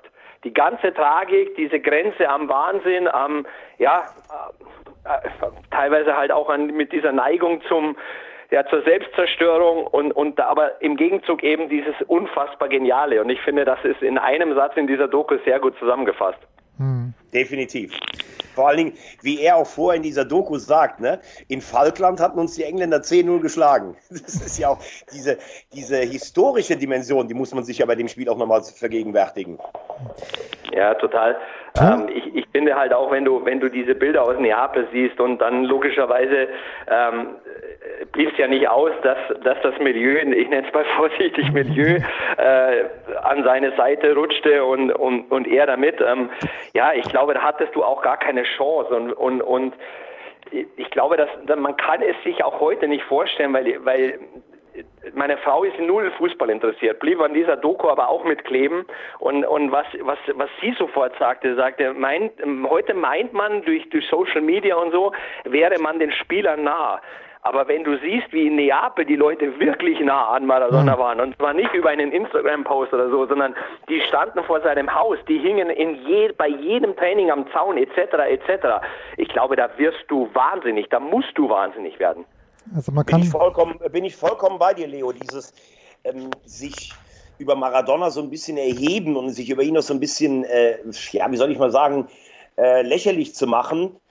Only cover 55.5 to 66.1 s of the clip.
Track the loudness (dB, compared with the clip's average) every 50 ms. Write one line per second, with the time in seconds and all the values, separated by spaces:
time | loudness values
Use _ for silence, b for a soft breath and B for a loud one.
55.5 | 2 2 2 0 -2 -2 0 0 2 2 0 -2 -4 -2 -2 -2 -2 -2 -2 -2
56.5 | 0 0 0 -2 -2 0 0 -2 0 0 0 0 2 2 2 2 2 2 2 2
57.5 | 2 2 2 0 0 2 2 2 2 2 2 2 0 0 0 -2 -2 -2 -2 -2
58.5 | 0 2 2 2 0 -4 -6 B B B B B B B B -2 0 0 0 0
59.5 | 0 0 0 0 0 0 -2 -2 -8 -8 -6 -6 -6 -4 -4 -6 -4 -4 -6 -8
60.5 | -6 -6 -4 -4 -2 -2 -2 -2 0 0 0 0 0 0 0 0 0 0 -2 -2
61.5 | 0 2 0 0 0 0 -2 -2 -2 -2 -2 -2 0 0 -2 -4 -6 -6 -6 -4
62.5 | -4 -2 0 0 2 2 2 0 -2 0 0 0 0 0 -2 -4 -2 -2 -2 -2
63.5 | -2 -2 0 0 -2 -2 -2 -2 -4 -2 -2 0 0 0 0 0 0 0 0 2
64.5 | 2 2 2 0 0 0 0 2 2 2 2 0 -2 B B B B B B -2
65.5 | 2 4 4 4 4 2 0 0 0 0 0 -2